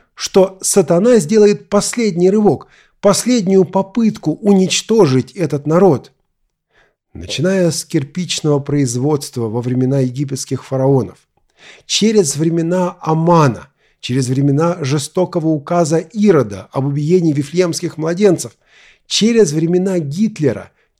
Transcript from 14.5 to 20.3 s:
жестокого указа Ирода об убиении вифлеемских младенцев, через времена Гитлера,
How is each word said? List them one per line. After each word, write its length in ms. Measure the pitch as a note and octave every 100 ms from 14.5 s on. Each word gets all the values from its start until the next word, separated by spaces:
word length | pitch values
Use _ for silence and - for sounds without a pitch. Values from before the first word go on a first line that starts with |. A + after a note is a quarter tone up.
| C#3 E3+ F3
жестокого 680 | C3+ D3 C#3+ - F3 F3 D#3+
указа 500 | D#3 C#3 F3 D#3+ D#3+
Ирода 680 | - G#3+ G#3 D#3+ A2 G2 F#2
об 160 | C#3 C#3
убиении 460 | C#3+ D3 F3+ E3+
вифлеемских 680 | C#3+ C#3+ F3 F3+ D#3+ E3+ -
младенцев, 540 | D#3+ F3 G#3 D#3 A2+ - _ _ _ _ -
через 420 | - G#3+ A#3 F3+
времена 480 | D#3 E3+ F3+ F#3+ F3+
Гитлера, 720 | C#3+ D#3 G#3+